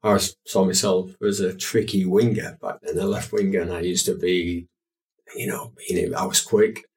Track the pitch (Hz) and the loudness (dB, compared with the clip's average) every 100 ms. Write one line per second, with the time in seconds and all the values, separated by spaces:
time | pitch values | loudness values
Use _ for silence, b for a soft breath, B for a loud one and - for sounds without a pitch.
0 | 107 101 - - - 98 95 92 104 92 | 4 2 2 -6 -4 2 2 2 2 0
1 | 92 - 104 98 92 90 - - - 98 | -2 -4 -2 0 -2 -2 -2 0 2 0
2 | 92 98 120 101 82 - - - - 85 | 4 4 4 2 -4 -10 -10 -10 -6 -2
3 | 98 101 - 107 98 95 85 87 90 90 | -2 -2 -2 0 2 0 -2 -4 -2 0
4 | - 95 87 90 87 87 85 _ _ _ | -2 -2 0 0 -2 -6 -8 _ _ _
5 | _ _ - - - - - - - 180 | _ _ -18 -8 -6 -6 -8 -16 -4 -2
6 | - - 185 - - 104 110 - - | -2 -2 0 -2 2 4 4 2 -16